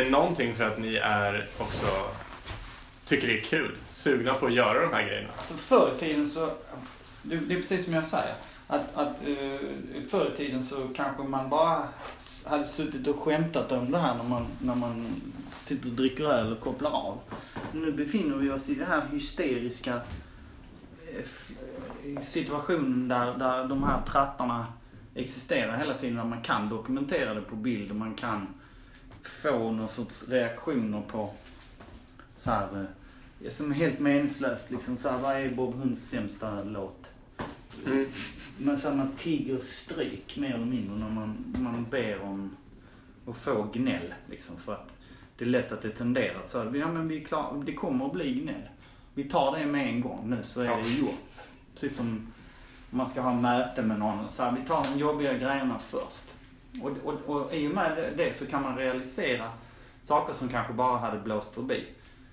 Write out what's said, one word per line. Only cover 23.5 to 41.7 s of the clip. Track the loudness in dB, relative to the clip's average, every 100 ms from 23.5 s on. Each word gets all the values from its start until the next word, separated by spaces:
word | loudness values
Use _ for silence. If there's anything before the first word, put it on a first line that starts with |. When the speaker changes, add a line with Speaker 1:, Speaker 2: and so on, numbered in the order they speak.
| 2 2
Speaker 2:
de | 2
här | 4 4 4
trattarna | 4 2 2 0 0 -2 -8 -16 -20 -12
existerar | -6 -6 -6 0 2 2 2
hela | 0
tiden, | 0 -2 0
där |
man | -2 -2
kan | 0 2 2
dokumentera | -2 0 0 2 2 2
det | -2
på | -4 -2
bild | 0 0 -2
och | -2
man | -4
kan | -4 -2 -2 -4 -10 -18 -20 -20 -20 -18 -16
få | -16 -2 2 2 2
någon | 0 -2
sorts | -4 -6 -8 0
reaktioner | 2 2 0 -2 0 0 -2 -4
på | -4 -4 -6 -16 -20 -20 -20 -18 -18 -20 -20 -20
så | -6 0
här, | 2 0 -4 -6 -10 -20 -20 -20 -12
eh, | -10
som | -4 -2
är |
helt | 2 2 4
meningslöst, | 4 6 4 2 -2 -2 -4
liksom, | -6 -4 -2
så | 0
här, | 0
vad | 2 2
är | 0
Bob | 0 -2
Hunds | 0 0 -2 -2
sämsta | -4 -4 -6 -6 -4
låt? | -6 -6 -8 -10 -18 -20 -18 -10 -10 -10 -16 -8 0
Speaker 1:
Mm. | 0 0 -4 -8 -10 -12 -2
Speaker 2:
Men | 2 2
så | 2
här, | 2
man | 0 -2
tigger | 0 0 2 -2
stryk | -4 -8 -6 -4 -4 -4 -8 -4
mer | -2
eller | 0 0
mindre | 0 0 -2
när | -2
man, | -2 -4 -4 -4 -2
man | -2